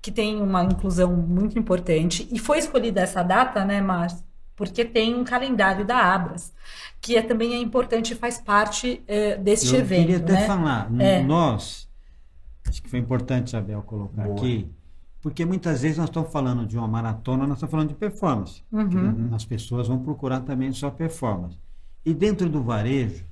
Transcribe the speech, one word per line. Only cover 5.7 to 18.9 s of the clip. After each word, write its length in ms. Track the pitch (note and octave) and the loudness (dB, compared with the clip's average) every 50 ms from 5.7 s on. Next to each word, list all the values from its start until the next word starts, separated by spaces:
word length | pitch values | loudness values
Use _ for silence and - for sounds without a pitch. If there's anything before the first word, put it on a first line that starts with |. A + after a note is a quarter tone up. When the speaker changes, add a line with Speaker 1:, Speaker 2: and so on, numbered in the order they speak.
| F#3+ F#3+ G3+ | 4 2 0
Speaker 1:
da 120 | F#3+ A#3+ | 0 4
Abras, 560 | B3+ G#3+ F3+ F#3+ F#3+ F3 D3+ - E3+ - - - - - - - - - - - - | 4 4 4 4 2 0 -4 -6 -10 -12 -12 -16 -16 -18 -18 -16 -16 -18 -16 -16 -12
que 160 | - A3+ A#3 | -4 2 2
é, 40 | A3 | 2
também 320 | A3+ A#3 A#3+ A3 A3+ A#3 A#3+ | 4 4 2 2 2 0 0
é 60 | A#3+ | -2
importante 540 | B3 - - B3+ B3 - A#3 A3+ A3+ A3+ A#3+ | -4 0 0 0 0 2 0 0 0 -2 -4
e 20 | |
faz 220 | - - A#3+ A#3+ - | -4 -4 -4 -4 -6
parte, 640 | - - G3+ G#3 G#3+ G#3+ - - - B3 A#3+ - - | -2 2 4 4 4 2 -2 -4 -2 -4 -4 -4 -6
é, 300 | - G#3 G#3 G#3+ G#3 G3 | -2 0 0 2 0 0
deste 380 | G3+ F#3+ G3+ G#3 A3+ - B3 B3+ | 0 4 4 4 4 6 4 4
Speaker 2:
Eu 80 | C4 | 4
Speaker 1:
evento, 180 | A3+ F#3+ F#3+ F3+ E3 | 4 4 4 4 6
Speaker 2:
queria 120 | E3 F3+ | 6 4
até 140 | F3 E3 E3+ F#3+ | 2 4 4 4
Speaker 1:
né? 140 | F#3+ G#3 | 4 4
Speaker 2:
falar, 420 | G#3+ G3 F3+ D#3+ D3+ C3 A2 G2 A2 | 2 2 2 2 2 2 0 0 0
n-, 140 | A#2 B2 B2+ | 2 4 6
Speaker 1:
É. 180 | - F#3+ F3 | 6 6 6
Speaker 2:
nós, 680 | C3 C3+ D#3 F3 E3 C#3+ A2+ G2 - - - - - - - - - - - - - - _ - - - - - - | 4 4 4 4 4 4 2 0 -4 -8 -12 -14 -16 -18 -20 -20 -20 -20 -20 -20 -20 -20 _ -20 -20 -20 -18 -6 -4
acho 160 | - - - | -4 -4 -4
que 80 | - - | -6 -6
foi 100 | - B2 | -4 -4
importante, 580 | A2+ A2+ B2+ B2 B2+ - C3 B2 A2 - A#2+ | -2 0 -2 -2 0 0 0 0 0 -2 -4
Abel, 240 | A2+ G2+ G2+ G#2+ G#2 | -4 -4 -4 -6 -8
colocar 420 | G2+ - A2 G#2 G2+ G2+ - G#2+ G#2 | -8 -8 -8 -8 -6 -6 -6 -4 -4
Speaker 3:
Boa. 140 | G#2 G2+ | -2 -2
Speaker 2:
aqui, 320 | G2+ A#2 B2+ A#2+ G#2+ F#2+ D#2 - - _ - - - - - - - | -2 0 0 0 -2 -4 -8 -12 -18 _ -20 -20 -20 -20 -18 -18 -8
porque 220 | - D#3 - - E3+ | -8 -8 -4 -2 -2
muitas 380 | E3+ F#3 F#3 - E3+ D3+ B2 | 0 -2 0 0 -2 0 2
vezes 160 | C3 D#3+ D3+ | 0 0 0
nós 100 | D#3 E3 | 0 -2
estamos 240 | - - E3 D#3+ - | -2 -2 -4 -4 -2
falando 340 | - D3 C3+ B2+ B2 A#2+ A2+ | -2 -2 0 0 0 -2 -2
de 120 | G#2+ A2 | -4 -4
uma 100 | A#2 A#2 | -4 -2
maratona, 580 | A2 A2 A#2 A2+ A2+ A2 A2+ - B2+ C3 C3 C3+ | -2 -2 -2 -2 -4 -6 -6 -4 -2 -2 0 0
nós 120 | C#3+ C#3+ | 0 -2
estamos 140 | C3+ D#3+ D#3+ | -4 -4 -2
falando 180 | D#3+ D#3 D3+ D3 | 0 0 0 -2
de 60 | D3 | -2
performance. 680 | - G#3 G3+ G3+ - G#3 E3 C3 G#2 F#2 - - - - - | -4 -6 -6 -4 -2 0 0 0 0 -2 -6 -12 -18 -12 -6
Speaker 1:
Uhum. 160 | A3 G#3 G#3+ | -2 -2 0
Speaker 2:
Porque 480 | F#3+ | 2